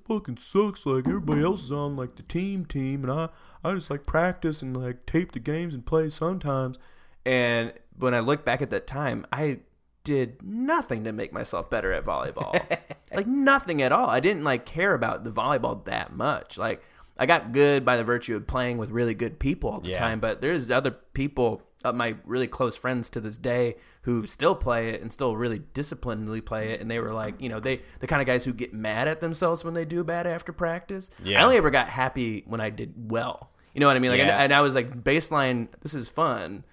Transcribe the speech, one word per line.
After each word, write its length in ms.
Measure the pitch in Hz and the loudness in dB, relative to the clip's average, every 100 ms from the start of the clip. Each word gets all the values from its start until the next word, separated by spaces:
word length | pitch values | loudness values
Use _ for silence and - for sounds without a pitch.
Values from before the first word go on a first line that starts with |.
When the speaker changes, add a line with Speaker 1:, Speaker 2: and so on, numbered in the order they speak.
| - | -4
Speaker 1:
fucking 300 | 214 202 117 | -4 -4 -10
sucks. 480 | - 196 208 196 143 | 0 2 2 0 -2
Like, 220 | 131 127 | 0 0
everybody 340 | 190 151 147 | -2 0 2
else 220 | 165 196 | 2 0
is 80 | 131 | -4
on, 240 | 143 147 135 | -4 -4 -6
like, 180 | 123 - | -8 -12
the 60 | |
team 400 | - 170 196 196 | -6 -4 -2 -4
team, 400 | 165 139 131 139 | -4 -4 -2 -2
and 80 | 127 | -2
I, 180 | 147 160 - - - | -2 -4 -8 -20 -6
I 100 | 160 | -4
just, 160 | 190 - | -4 -4
like, 160 | 143 - | -8 0
practice 560 | 156 180 180 160 151 | 2 2 0 -2 -2
and, 160 | 131 127 | -6 -4
like, 300 | 127 123 - | -6 -8 0
tape 240 | 160 180 | 0 0
the 80 | 123 | -6
games 340 | 127 156 170 | -4 -4 -4
and 100 | 131 | -6
play 260 | - 160 156 | 0 2 2
sometimes." 680 | - 165 190 147 135 127 127 - - - - 127 | -2 -2 -2 -2 0 -2 -6 -18 -20 -20 -6 0
And 480 | 127 120 117 117 - - - | 2 4 2 0 -6 -20 -2
when 160 | 127 | 2
I 60 | 120 | 2
look 260 | 117 147 - | 2 2 2
back 160 | 123 | 0
at 80 | 127 | 0
that 160 | 104 - | -2 -4
time, 380 | 135 143 117 - | -4 -2 -4 -6
I 260 | 135 151 127 _ _ _ _ | -2 -2 -2 _ _ _ _
did 380 | - 139 120 131 | 0 2 0 -4
nothing 640 | 190 220 269 330 - 113 | -10 -4 0 0 0 -4
to 80 | 110 | -4
make 220 | 107 - | -4 -6
myself 360 | - - 85 - | -6 -4 -4 -2
better 220 | 113 95 | 0 0
at 140 | 85 - | 0 0
volleyball. 540 | 71 67 - - 180 180 170 | -2 -2 -4 0 0 0 -6
Speaker 2:
<laughs> 40 | - - - | -6 -18 -6
Speaker 1:
Like, 140 | 196 208 | -4 0
nothing 540 | 277 269 277 185 151 | 4 6 4 2 2
at 100 | 127 | 4
all. 180 | 147 147 | 4 4
I 120 | 123 | 4
didn't, 240 | 170 185 147 | 2 2 0
like, 200 | 123 - | 0 -2
care 280 | 160 196 | 0 2
about 320 | 143 113 - 113 | 2 0 -2 -4
the 60 | |
volleyball 520 | 110 127 135 - 107 | -2 0 2 0 -4
that 300 | - 113 - - | -4 -4 -4 -2
much. 420 | 131 123 - - | -2 -2 -6 -6
Like, 240 | 110 - - - - - | -4 -4 -10 -20 -16 -2
I 80 | 131 | 4
got 260 | 165 113 | 4 4
good 320 | 131 143 139 | 6 6 6
by 140 | 123 120 | 4 2
the 80 | 113 | 2
virtue 320 | 120 - 107 | 0 0 -4
of 100 | 113 | -2
playing 300 | 127 123 120 | -2 -2 -2
with 120 | 107 | -2
really 240 | 117 117 | 0 0
good 240 | 107 117 - | 0 -4 -2
people 320 | 139 - 110 | -2 0 -4
all 120 | 107 | -4
the 80 | 90 | -4
Speaker 2:
Yeah. 100 | 90 | -2
Speaker 1:
time, 220 | 113 110 | -2 0
but 180 | 113 95 | -2 -2
there's 320 | 139 170 117 | -2 -2 2
other 200 | 123 135 | 2 2
people, 720 | - - - 143 - 117 104 - _ | -4 -10 -4 -4 2 0 0 -12 _
uh, 80 | 127 | -4
my 240 | 120 117 98 | -2 -2 -4
really 240 | - 127 123 | -4 -2 -2
close 300 | - 123 - | 0 -2 0
friends 320 | 127 123 113 | -2 -2 -4
to 100 | 123 | -6
this 180 | 107 110 | -8 -4
day, 380 | 127 123 120 - - - | 0 2 0 -2 -16 -10
who 220 | 123 117 104 | -2 -2 -2
still 280 | - 165 185 | 2 2 2
play 360 | 123 117 113 | 2 0 0
it 100 | 110 | -4
and 100 | 110 | -8
still 240 | - 131 110 | -2 -2 0
really 240 | 120 107 | -2 -2
disciplinedly 800 | - 131 147 - 123 107 107 110 | -6 -6 -6 -6 -6 -4 -4 -6
play 300 | - 110 110 | -4 -4 -4
it, 100 | 113 | -4
and 100 | 110 | -4
they 100 | 117 | -4
were, 100 | 110 | -2
like, 300 | 110 107 101 | -4 -6 -6
you 80 | 127 | -6
know, 100 | 110 | -4
they, 220 | 131 131 - - | -4 -4 -6 -10
the 80 | 123 | -2
kind 140 | 147 | 0
of 60 | 131 | 2
guys 180 | 123 127 | 2 0
who 80 | |
get 200 | 113 123 | -6 -6
mad 360 | 107 107 107 143 | -6 -4 -2 -2
at 100 | 160 | -2
themselves 460 | 165 160 175 165 165 | -4 0 0 0 -4
when 80 | |
they 100 | 170 | -6
do 220 | 156 170 165 | -4 -4 -2
bad 200 | 170 175 | -2 -4
after 280 | 170 - | -4 -8
practice. 560 | 160 170 170 - 190 - - | -4 -4 -4 -8 -12 -12 -10
Speaker 2:
Yeah. 200 | 190 196 | 0 4
Speaker 1:
I 20 | |
only 140 | 208 247 | 6 6
ever 120 | 156 | 6
got 200 | 131 117 | 4 2
happy 540 | 123 131 135 117 107 - | 0 -2 0 -2 -4 -6
when 140 | 113 | -4
I 80 | 107 | -4
did 420 | 107 120 117 110 | -6 -12 -10 -4
well. 400 | 113 123 - - _ _ | -2 -2 -8 -12 _ _
You 80 | 139 | 4
know 60 | 143 | 6
what 100 | 131 | 6
I 20 | |
mean? 120 | 127 | 6
Like, 80 | 123 | 6
Speaker 2:
Yeah. 100 | 143 101 | 6 6
Speaker 1:
and, 80 | |
and 100 | 139 | 6
I 80 | 143 | 6
was, 120 | 143 | 6
like, 300 | 131 120 120 | 4 0 -2
baseline, 640 | 135 156 - 147 131 123 113 - | 2 2 2 0 2 0 -4 -10
"This 120 | 147 | -8
is 140 | 143 113 | -8 -6
fun," 560 | - 160 113 85 147 - | 0 0 0 -6 -10 -16